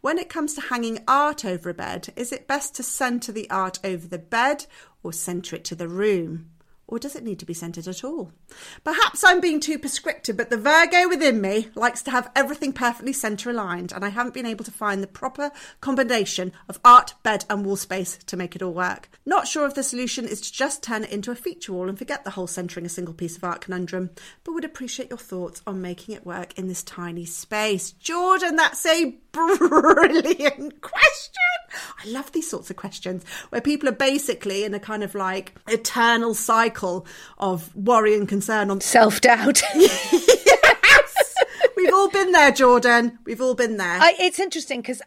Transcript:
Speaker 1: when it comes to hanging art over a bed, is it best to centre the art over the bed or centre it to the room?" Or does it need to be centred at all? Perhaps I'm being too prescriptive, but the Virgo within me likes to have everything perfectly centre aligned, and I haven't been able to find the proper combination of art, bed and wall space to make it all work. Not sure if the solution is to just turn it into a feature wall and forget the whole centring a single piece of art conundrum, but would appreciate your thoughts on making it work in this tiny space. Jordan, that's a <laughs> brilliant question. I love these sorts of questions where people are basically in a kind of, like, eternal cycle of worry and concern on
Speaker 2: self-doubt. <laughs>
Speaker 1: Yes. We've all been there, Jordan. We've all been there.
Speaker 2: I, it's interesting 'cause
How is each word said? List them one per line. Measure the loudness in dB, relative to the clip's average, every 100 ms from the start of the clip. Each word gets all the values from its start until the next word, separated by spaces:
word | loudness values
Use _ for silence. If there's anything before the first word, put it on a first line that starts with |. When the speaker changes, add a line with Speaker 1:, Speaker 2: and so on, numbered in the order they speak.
Speaker 1:
when | -4 -4
it | -6
comes | -6 -6 -6
to |
hanging | -6 -4 -4 -4 0
art | 2 2 -2 -6
over | -6 -8
a |
bed, | -10 -10 -10 -12 -10
is | -10
it | -10 -6
best | -6 -6 -10
to |
centre | -10 -4 -4 -4 -6
the | -10 -6
art | -4 -4 -6
over | -8 -8 -10
the | -14
bed | -6 0 0 0 -8 -20 -20 _
or | -12
centre | -10 -8 -8 -8 -12
it | -12
to | -10
the | -8
room?" | -2 0 0 -2 -10 -14 _ _ _ -12
Or | -12
does | -10 -12
it | -10
need | -10
to | -10
be |
centred | -12 -12 -12 -12
at | -10 -10
all? | -10 -12 _ _ -20 -20 -12 -4
Perhaps | 0 0 2
I'm | 4 4
being | 2 -2
too | -4 -6
prescriptive, | -6 -8 -6 -8 -6 -6
but | -4
the | -2
Virgo | 4 4 6 4 2
within | 2 2 2
me | 0 -4 -4 -2
likes | -2 -2
to | -4
have | -4 -2
everything | 0 0 -2 -6
perfectly | -2 -2 -2 -6
centre | -4 -4 -6 -6
aligned, | -6 -4 -6 -8
and | -8 -6
I |
haven't | -4 -6
been | -6 -8
able | -8
to | -10
find | -6 -4 -2
the | -6
proper | -8 -10 -6 -8 -8 -20 -12
combination | -4 -2 0 0 -2 -4 -8 -10 -18
of | 4 10
art, | 10 8 -6
bed | -4 -4 -4
and | -6 -4
wall | -6
space | -6 -6 -6 -10 -12
to | -8
make | -8 -8
it |
all | -8
work. | -4 -4 -6 -14 _ -2
Not | -2 0
sure | -2 -4
if | -4
the |
solution | -6 -6 -6 -6 -8
is | -10
to | -10
just | -6 -6 -6
turn | -8 -8
it | -6
into | -8 -8
a | -10
feature | -10 -12 -10
wall | -8 -8
and | -8
forget | -10 -10
the | -10
whole | -10 -10
centring | -8 -10 -10 -12
a |
single | -10 -12
piece | -10 -10 -8
of |
art | -10 -10
conundrum, | -8 -8 -6 -6 -8 -12 -20 _ -12
but |
would | -10
appreciate | -10 -12 -12 -12 -12
your | -14
thoughts | -12 -10 -10 -12 -12
on | -10
making | -10 -12 -14 -16
it | -12
work | -12 -12 -10
in | -10
this | -8
tiny | -12 -12 -12 -10 -12
space. | -14 -8 -4 -2 -2 -6
Jordan, | -10 -6 -2 2 2 0 2
that's | 0 0 0
a | 2 0 -6 _
<laughs> |
brilliant | -2 0 2 4 4 6 6 6 4 0 0 0 -2 -12 -14
question. | -8 2 2 2 -10 -4 -2 -2 -8 -16 -16 -16
I | -12
love | -10 -6
these | -6 -6
sorts | -8 -10
of | -14
questions | -12 -12 -10 -10 -10 -16 -8
where | -4
people | -2 0 0
are |
basically | 0 0 0 -2 -6 -4 -4
in | -4
a | -6
kind | -8 -8
of, | -6 -6
like, | -4 -4 -8 -14 -4
eternal | -4 -2 2 4 4 0
cycle | -2 0 2 2 -2 -6 -6 -10 -20 -18 -6
of | -4 -4 -8 -6
worry | 2 4 4 2
and | 2
concern | -2 -2 0 0
on | -2
Speaker 2:
self-doubt. | 4 6 6 6 4 4 4 2 2
<laughs> | 6
Speaker 1:
Yes. | 6 6 0 2 6 6 8 8 8 6 8 8 6 2 0 2 0 4 2 4
We've | 4
all | 6 4
been | 2 4
there, | 8 8
Jordan. | 8 6 6 6 4 2 -4 -10
We've | -2
all | -2
been | 0 0 0
there. | -2 6
Speaker 2:
I, | 6 6
it's | 2 0
interesting | -4 -4 -8 -8
'cause | -8 -8